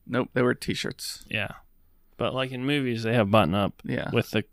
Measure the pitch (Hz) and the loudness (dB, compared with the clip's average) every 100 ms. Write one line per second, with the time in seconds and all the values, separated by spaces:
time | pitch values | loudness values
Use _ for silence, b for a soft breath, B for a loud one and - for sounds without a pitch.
0 | - 123 - - 123 123 - 101 - - | -4 -2 0 2 2 0 -4 -4 -6 -8
1 | - - - 107 101 - - _ _ _ | -12 -14 -8 -6 -6 -10 -20 _ _ _
2 | _ - - 127 131 127 131 147 127 113 | _ -4 -2 -2 -4 -4 -2 0 0 -2
3 | 113 120 101 110 85 98 98 - - - | 2 2 6 6 6 4 0 -2 -6 -6
4 | - 113 - 110 - | -2 0 0 -2 -4